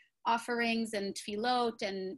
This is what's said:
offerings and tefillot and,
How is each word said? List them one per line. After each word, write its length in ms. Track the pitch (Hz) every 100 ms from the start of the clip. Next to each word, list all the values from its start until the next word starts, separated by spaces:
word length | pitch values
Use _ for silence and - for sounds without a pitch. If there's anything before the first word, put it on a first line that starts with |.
| _ _ -
offerings 680 | 233 240 240 233 226 220
and 200 | 214 196 -
tefillot 680 | - 208 240 247 240 226
and, 360 | 208 196 190